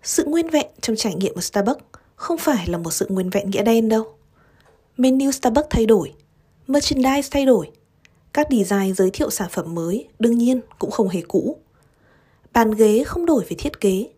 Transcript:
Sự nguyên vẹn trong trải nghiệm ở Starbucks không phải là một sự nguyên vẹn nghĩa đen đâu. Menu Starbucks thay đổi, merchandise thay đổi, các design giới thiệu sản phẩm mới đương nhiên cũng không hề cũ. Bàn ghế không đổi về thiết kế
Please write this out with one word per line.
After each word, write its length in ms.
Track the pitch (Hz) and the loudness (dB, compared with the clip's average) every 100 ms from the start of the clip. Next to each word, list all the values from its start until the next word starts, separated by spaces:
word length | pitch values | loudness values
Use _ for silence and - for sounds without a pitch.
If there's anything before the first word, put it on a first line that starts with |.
Sự 220 | - - | -2 -2
nguyên 260 | 302 330 330 | 0 -2 0
vẹn 160 | 311 - _ | 0 -2 _
trong 160 | - 214 | -6 -2
trải 180 | 220 | -4
nghiệm 200 | 165 196 | -2 -4
ở 60 | - | -4
Starbucks 440 | - 208 202 285 - - _ _ | -6 -2 -2 -2 -8 -20 _ _
không 220 | - 339 | -6 -4
phải 280 | - 254 170 | 0 0 -2
là 120 | 170 | -4
một 120 | 170 | -4
sự 160 | - 190 | -4 -4
nguyên 220 | 190 185 | -2 -2
vẹn 200 | 196 190 | -4 -2
nghĩa 120 | 196 | -2
đen 260 | 214 226 226 | 2 2 4
đâu. 260 | 220 220 - _ _ _ _ _ _ _ - | 0 -2 -14 _ _ _ _ _ _ _ 0
Menu 340 | 262 262 277 | 2 4 2
Starbucks 380 | 269 254 233 302 | 0 0 0 0
thay 160 | - 220 | 0 4
đổi, 260 | 214 147 - _ _ _ _ - | 4 2 -10 _ _ _ _ -2
merchandise 640 | 285 285 269 262 277 277 | 0 0 0 2 0 0
thay 160 | 285 269 | 0 4
đổi, 240 | 226 156 _ _ _ _ _ _ | 4 2 _ _ _ _ _ _
các 140 | - 302 | -2 0
design 440 | 254 190 196 190 | 2 2 0 0
giới 160 | 185 190 | 2 0
thiệu 200 | 196 285 | 0 -4
sản 180 | - 185 | -4 -6
phẩm 240 | - 165 | -6 -6
mới 340 | 170 165 202 - _ | -6 -4 -6 -8 _
đương 200 | 233 233 | 0 2
nhiên 220 | 240 254 - - | 2 0 -4 -10
cũng 120 | 196 | -8
không 180 | - 190 | -2 -2
hề 120 | 175 - | -2 -2
cũ. 300 | - 208 311 _ _ _ _ _ _ _ _ _ | -2 -2 -6 _ _ _ _ _ _ _ _ _
Bàn 180 | 240 226 | 0 0
ghế 340 | 214 220 214 | 4 4 4
không 220 | 294 349 339 | 0 -2 0
đổi 180 | 294 - | 0 0
về 80 | 175 | -6
thiết 220 | 285 - | -8 -2
kế 280 | 202 190 233 | 0 0 -4